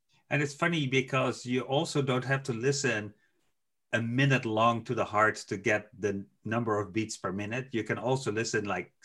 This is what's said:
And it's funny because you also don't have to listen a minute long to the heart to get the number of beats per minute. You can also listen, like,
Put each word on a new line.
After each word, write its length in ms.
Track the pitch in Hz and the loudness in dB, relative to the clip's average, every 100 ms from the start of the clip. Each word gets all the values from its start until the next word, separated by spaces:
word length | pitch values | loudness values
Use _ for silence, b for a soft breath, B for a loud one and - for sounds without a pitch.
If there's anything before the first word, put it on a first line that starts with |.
| _ _ - | _ _ -4
And 120 | 143 | -2
it's 120 | 143 | -2
funny 320 | - 170 165 135 | -2 0 0 2
because 600 | 131 131 135 131 117 127 | 0 2 0 0 -2 -2
you 160 | 127 | -2
also 400 | 120 139 160 147 | 2 0 2 0
don't 240 | 131 127 127 | 2 0 0
have 180 | 135 | -2
to 100 | 135 | -2
listen 600 | 113 135 139 131 107 104 - _ _ _ _ _ _ _ | 0 0 2 0 0 -4 -12 _ _ _ _ _ _ _
a 80 | 113 | -4
minute 440 | 117 120 139 127 113 | 0 2 4 4 2
long 380 | 110 117 117 | 4 4 4
to 120 | 113 117 | -2 -2
the 100 | 95 | 0
heart 300 | 104 107 104 - | 4 4 2 -6
to 80 | 101 | -2
get 320 | 113 107 - 101 | 2 0 -2 -4
the 260 | 101 98 98 _ | -2 -2 -8 _
number 360 | 107 117 113 104 | -4 -2 0 0
of 120 | 95 | 0
beats 240 | 98 107 - | -2 -4 -6
per 160 | 98 | -6
minute. 360 | 95 104 123 135 | -6 -6 -8 -4
You 120 | 110 | -4
can 140 | 104 104 | -2 -2
also 340 | 113 135 113 | 0 0 0
listen, 340 | 104 117 110 101 | -2 0 -2 0
like, 260 | 90 87 _ | -4 -6 _